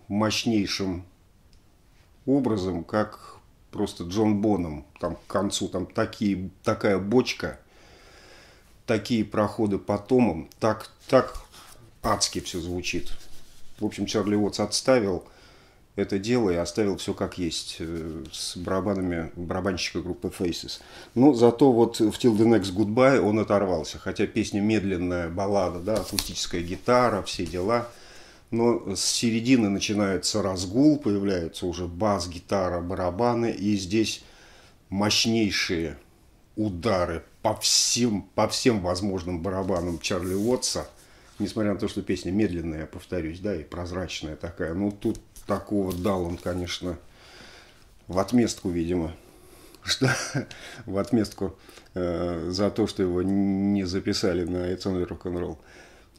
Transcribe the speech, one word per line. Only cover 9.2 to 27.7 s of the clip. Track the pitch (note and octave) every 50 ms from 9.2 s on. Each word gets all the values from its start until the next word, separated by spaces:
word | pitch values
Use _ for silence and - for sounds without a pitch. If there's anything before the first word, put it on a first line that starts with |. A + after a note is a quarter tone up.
| G#2
проходы | G#2 - - G#2 G2+ - - A2 G#2 G2 F2+
по | - - G#2 G2+
томам, | - - C3 B2+ B2 G2+ D#2+ E2 D2 - - -
так, | - A2+ G#2+ - - - - - - -
так | C3+ C3 A#2+ - - - - - - - - - - - - - - -
адски | - A2+ G#2 G2 - - - F#2
все | D#2+ - - F2+
звучит. | D#2+ F2+ F2+ F2+ F2 - - F2 - - - - - - - - - - - - - - - -
В | G#2+
общем, | G#2+ - - G2
Чарли | F#2+ - A2 G2 G2+ G#2
Уотс | G#2 G#2 F#2+ G2 -
отставил – | G#2 G#2 - - - - C3 B2+ G#2+ G2 F2+ D#2+ - - - - - - - - - - - - _ _ _ -
это | G2+ F#2+ G#2 G2
дело | F#2+ A2 B2 B2+ A2+ F#2+
и | F2
оставил | E2+ E2+ E2+ - A2+ A2 G2 F#2 E2
все | - - F#2+
как | - G2+ F2 - -
есть, | F2+ E2 - - - - - -
э, | F2+ D#2+ E2+ E2 D#2+ E2 D#2+ D#2+ C#2 -
с | - - - - - F#2
барабанами | F2 - F#2 F#2+ F#2 G#2 G2+ F#2+ F#2 F2+ F2 E2+ E2 D#2 -
барабанщика | F2 E2+ D#2+ F#2 F#2 F2+ G2 F2+ E2+ - - - F#2
группы | D#2+ F2+ F2 - - F#2+
Faces. | - - G2+ F2 D#2+ - - - - - - - - - - - -
Но | A2+ B2+ D3+ C#3
зато | A#2 A#2+ A#2 A#2 - C#3+ C#3
вот | B2 A2+ A#2 A2 - -
в | A2+
Till | G#2+ G2+ - - B2 A2 G2+
the | A2+
Next | A2+ A#2 G#2+ F#2 F#2+ F2+
Goodbye | F#2+ A2 G2+ G#2+ B2 B2+ C3+ C#3 A#2
он | F2 G#2 G#2+ A2
оторвался, | G#2 - G#2+ G2+ G2+ F#2+ F2+ D#2+ D2 - - -
хотя | - G2 F2+ - G#2 -
песня | - A2+ G2+ - - G2+
медленная, | G2+ G#2+ A2 G#2+ F2+ G2 F#2+ E2+ F2+ F2+ F2+ F2 E2+ E2
баллада, | E2+ F#2 G2 G2 G2+ G2+ F#2 F2 E2+ F2
да, | E2+ G2+ A2
акустическая | G#2 F2+ - - F#2 - - F2 - - - - F2+
гитара, | E2+ E2+ F#2 F2 - - B2 B2 B2+ A#2 A2 F#2+ F2+
все | - - - F#2
дела. | D#2 E2 F2+ F2+ G2+